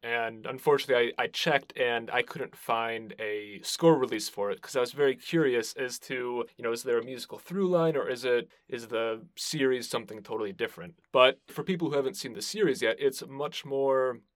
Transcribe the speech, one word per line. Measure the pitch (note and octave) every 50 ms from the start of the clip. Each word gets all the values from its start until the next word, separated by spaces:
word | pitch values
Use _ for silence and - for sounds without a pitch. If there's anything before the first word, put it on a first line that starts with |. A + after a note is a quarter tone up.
And | - A#2 A#2 A#2 A2+ A2+ A2+ A2 A2
unfortunately, | C3 C3 C3 - D#3 C#3+ C#3 - - B2+ A#2+ A#2+ A#2 -
I, | - B2
I | -
checked | - - - E3+ D3 C3+ - - -
and | - B2+ A#2+ A#2 A2+ A#2 A2
I | - B2
couldn't | A#2+ - - - B2+ - -
find | - - - A#2 A2+ A2+ A2+ A2+ A2+ A2+ G#2+ G#2+ -
a | A2 G#2 G#2 G#2+ G#2 G#2 G2+ F#2
score | - - - - E3+ E3 D#3+
release | C3+ B2+ A#2 A2+ G#2+ G#2 -
for | - - G2+ G2+
it | G2 -
'cause | - - -
I | C3
was | B2 B2
very | B2 C#3 C#3+ C3+ B2+
curious | - - - E3+ E3 D#3 C3+ B2 A#2 G#2+ - -
as | - C3 B2+ A#2+ -
to, | - - C3+ B2+ B2 B2 A#2+ A#2+ A#2 - _
you | - A#2+
know, | A#2
is | A#2 A#2
there | - C3 A#2+ A#2
a | A2+
musical | B2+ C3 B2 - - - G#2+
through | - - F3 G3 G3 F3+
line | F3+ E3+ E3 D#3+ D3+
or | C#3 G#2+ -
is | B2+ A#2+ B2+
it, | B2+ B2 A#2+ - - - _ _ -
is | - A#2+ A#2 G#2+
the | A#2 A2+ A2+ A2+ A2+ A2+ - - _
series | - - - - D3+ C3+ C3 B2+ B2 A#2 -
something | - A#2+ A2 G2 G#2+ G#2+ G2
totally | - A#2 A2 G#2+ G2
different? | F#2 - A#2 G#2+ - F2 F2 F2 E2 _ _ _
But | - C3 B2+ C3 C3+ _ _ -
for | - -
people | C#3 - F#3+ E3 E3+ D3
who | D3
haven't | C#3+ C3 C3 -
seen | - - -
the | - -
series | - - - G#3+ G#3 D#3 C3 -
yet, | B2 A2 A#2 -
it's | C#3+ C#3 C3+ - -
much | C3+ C3+ C#3 D3 D3+ - - -
more | C#3 C#3 C3+ C#3 C3+ C3+ C3 C3 B2+ A#2+ G#2+ _ _ _